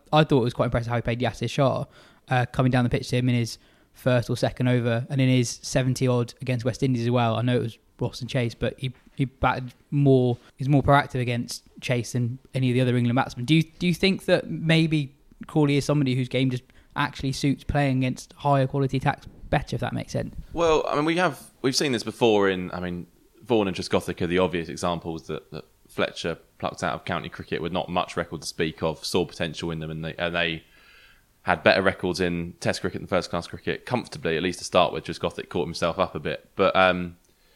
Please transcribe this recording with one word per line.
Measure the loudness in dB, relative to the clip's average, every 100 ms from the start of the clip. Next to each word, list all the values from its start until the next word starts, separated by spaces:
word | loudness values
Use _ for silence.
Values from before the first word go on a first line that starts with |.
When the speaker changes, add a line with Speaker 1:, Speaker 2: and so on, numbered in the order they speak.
| 0
Speaker 1:
I, | 2
I |
thought | 4 4
it | 2
was |
quite | 0 -2
impressive | -2 -2
how | -4
he |
played | -2 -2
Yasir | -2 -4 -4
Shah, | 0 2 0 -6 -14 -20 _ -2
uh, | 0 0
coming | 2 2
down | 4
the | 2
pitch | 0 0
to | 0
him | 2
in | 2
his | 0 -6 _ _ _
first | -4 2 2 2
or | 0
second | -2 0 2
over | 2 2 -2 -2
and | 2
in | 4
his | 4 2 -4
seventy | -4 0 0 0 2
odd | 0 -2 -6
against | -4 -2
West | -2 -2
Indies | 0 0 2
as |
well. | 2 2 2
I |
know | 2 0
it |
was | 0 -8 _ -6
Ross | -6 -6
and | -4
Chase, | -2 -2
but | -2 -4 -4
he, | -8 -10 -12 -4
he | -4
batted | 0 0 0 -6 -14 -4
more, | 2 6 6 4 0 -6 -6
he's | 2
more | 2
proactive | 6 4 4 -2
against | -2 -2 -4 -10 _ -10
Chase | -2 -2 -2
than | -2 -2 -4 _
any | -2 0
of | 2
the |
other | 2 2
England | 2 0
batsmen. | -2 -2 4
Do | 4
you, |
do | 4 -2 -2
you | 2
think | 2 2 2
that | 0 0
maybe | -4 2 4 4 0 -2 _ _ -20 -4
Crawley | 2 4 2
is | 2
somebody | 2 2
whose | 0 0
game | 0 0
just | 0 -8 -20 -10 -4
actually | -4 -4 -6
suits | -2 0 -2
playing | -2 0 2 2
against | 0 -4 -12
higher | -6 0 2 2
quality | 0 0 0
attacks | -2 -4 -8 -14 -2
better, | -2 -2 -6
if |
that | -4
makes | -6 -6
sense? | -6 -6 -10 -8
Speaker 2:
Well, | 0 2 2 2
I | 0
mean, | 0
we | 2
have, | 0 -2 -14 _
we've | -2 0
seen | 0
this | -2
before | -4 2 4 6 4
in, | 0 -4
I | -6
mean, | -6 -8 -10 _ _ _
Vaughan | 0 2 2
and | -2
Trescothick | -2 -2 -2 -4
are | 0
the | 2
obvious | 2 0 -6
examples | -4 -4 -4 -6 -10 -10
that, | -12 -10
that | -16 -16 _ _
Fletcher | -4 -4 -4 -6 -8 _ -10
plucked | -8 -4
out | -4
of | -4 -6
county | -6 -6
cricket | -12 -8 -6
with | -4
not | -4 -2
much | -2 -4 -4
record | -6 -8
to | -8
speak | -4 -4 -2
of, | -4 -4
saw | -2 -2 -2
potential | -4 -6 -6 -8
in | -6
them, | -8
and | -8 -8
they, | -4
and | -2 0
they | -2 -4 -10 _ _ -20 -20 _ _ _
had | 0 4
better | 4 4
records | 2 0 -2 0
in | 0 -2 -6 -6
Test | -4 -4
cricket | -4 -6
than | -2
first-class | -2 -2 -6 -6
cricket, | -10 -6 -6 -4
comfortably, | -6 -6 -6 -2 0
at |
least | -2 -4
to | 0
start | 2 2
with. | 0 -8
Trescothick | -6 -6 -6 -6
caught | -4 -4
himself | -2 -2 0
up | -2
a | -4
bit. | -6 -8 _ 0
But, | 2 4
um, | 4 2 -4 -12 _ _ _